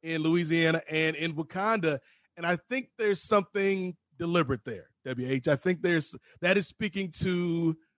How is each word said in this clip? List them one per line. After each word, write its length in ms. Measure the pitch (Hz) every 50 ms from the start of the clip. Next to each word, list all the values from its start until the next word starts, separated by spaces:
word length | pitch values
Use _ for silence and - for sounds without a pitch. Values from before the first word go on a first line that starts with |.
| -
in 180 | 165 160 160 156
Louisiana 580 | 160 165 175 175 156 165 165 165 160 160 165 - -
and 280 | 156 156 160 160 160
in 180 | 147 160 165 156
Wakanda. 640 | 147 165 - - 185 196 214 226 220 170 160 147 131 _ _ _ _ _ _ _
And 100 | - 170
I 80 | 170 180 170 _ _
think 200 | 247 262 254 - _ _
there's 220 | 226 208 202 185
something 760 | - - 220 208 190 - _ 202 196 196 196 190 185 180 170 _ _ _ _
deliberate 480 | _ 170 170 170 175 160 127 135 113 _
there, 260 | - 113 95 78 _ _ _ _
W 220 | 131 131 120 123 127
H. 200 | 135 135 123 160
I 80 | 147
think 260 | 135 - 185 185 156 -
there's, 320 | 180 175 165 147 - - - _ _ - -
that 160 | - 175 190
is 120 | 202 180 -
speaking 420 | - _ 220 208 - 196 196 180 156 -
to 580 | - 190 180 175 175 175 165 170 170 160 160 160 _ _ _